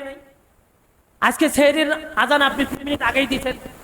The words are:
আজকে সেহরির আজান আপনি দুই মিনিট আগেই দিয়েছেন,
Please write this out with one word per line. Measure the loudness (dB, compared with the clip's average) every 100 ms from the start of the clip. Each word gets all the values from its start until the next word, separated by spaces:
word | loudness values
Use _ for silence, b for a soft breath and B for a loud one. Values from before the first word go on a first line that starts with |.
| -4 -16 -20 _ _ _ _ _ _ _ _ -2
আজকে | 0 2 2
সেহরির | 4 4 4 0 -2 -4 -2
আজান | 2 2
আপনি | 2 0 -4
দুই | -4
মিনিট | -6 -2
আগেই | 0 0 0
দিয়েছেন, | -2 -4 -8 -12 -18